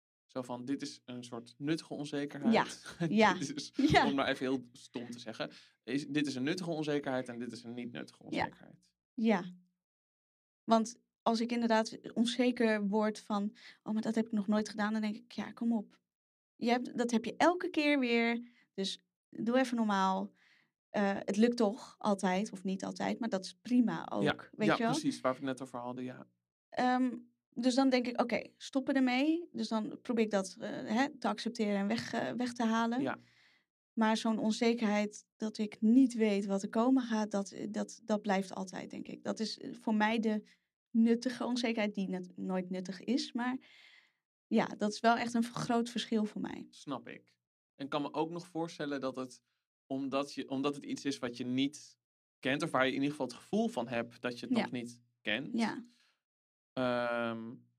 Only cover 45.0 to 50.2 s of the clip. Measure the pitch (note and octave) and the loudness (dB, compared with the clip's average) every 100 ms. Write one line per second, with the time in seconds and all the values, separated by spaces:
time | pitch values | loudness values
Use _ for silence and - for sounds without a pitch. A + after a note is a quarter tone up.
45 | A#3 A#3 A#3+ A#3+ A#3 - - A#3 A#3+ A3 | 4 4 2 0 0 -2 0 0 0 -4
46 | - A3 G#3 F#3+ - - - - - B2 | 0 0 0 -4 -8 -8 -14 -16 -8 -8
47 | A#2+ - _ _ _ _ _ _ C#3 D3+ | -8 -18 _ _ _ _ _ _ -4 -4
48 | C#3+ D3 D#3+ E3+ E3+ D#3+ E3+ - D3 C#3 | -2 -2 -4 -4 -8 -6 -6 -6 -6 -4
49 | C3+ B2+ C3 - _ _ _ _ - C3+ | -4 -6 -10 -12 _ _ _ _ -8 -6
50 | C#3 C3+ | -2 -2